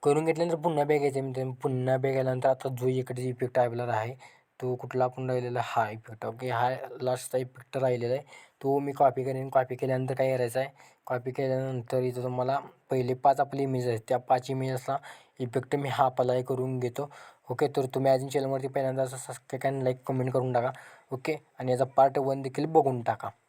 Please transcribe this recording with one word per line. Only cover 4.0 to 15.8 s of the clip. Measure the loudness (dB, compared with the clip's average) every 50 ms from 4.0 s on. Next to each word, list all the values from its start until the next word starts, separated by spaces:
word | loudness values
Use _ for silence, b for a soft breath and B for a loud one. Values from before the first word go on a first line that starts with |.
| -2 -4 -6 -12 B B B B B B _ _
तो | -4 -4 -4
कुठला | -4 -6 -6 0 0 0
आपण | 0 0 -4 -4 -2
राहिलेला | -2 -2 -2 -2 -2 -4 -4
हा | -2 0 0 0 0
इफेक्ट, | -2 -12 -14 -16 -16 -10 -8
ओके. | -8 -8 -6 -6 -4
हा | -2 0 0 0 0 -2 -8 -12 -10 -4 -2
लास्टचा | -2 -2 -2 -4 -4 -4 -4
इफेक्ट | -4 -4 _ -20 -20 _ -4
राहिलेला | 0 2 2 2 2 0 0 -2
आहे, | -2 -4 B B B B B B _ 0
तो | 0 2 2
मी | 0 -2 0
कॉपी | 4 4 4 4 4 -2
करेन. | -2 -2 -4 -6 0
कॉपी | 2 2 2 2 -2
केल्यानंतर | -4 0 0 0 0 0 -2 0
काय | 2 2 2 4
करायचं | 2 0 0 0 -2
आहे, | -4 -4 -6 B B B B B B
कॉपी | -4 -4 -4 -4 -6
केल्यानंतर | -4 -2 -2 0 0 0 -2 -2 -4 -6 -6 -2 -2 0 0
इथं | 0 -4 -4 -6
तुम्हाला | -4 -2 -2 0 0 0 -2 -2 -8 -20 _ _ _
पहिले | -2 0 0 0 -2
पाच | 4 4 4 6 6
आपले | 2 -2 0 -2 -2
इमेज | 0 0 -2 0 0
आहेत, | -2 -2 0 0
त्या | 0 0
पाच | 2 2 2 2 2 -2
इमेजचा | -4 -4 -2 -2 -4 -4 -4 -4 -6 -6 B B B B B B B _
इफेक्ट | -8 -2 -2 -4 -2 -2 -4
मी | -2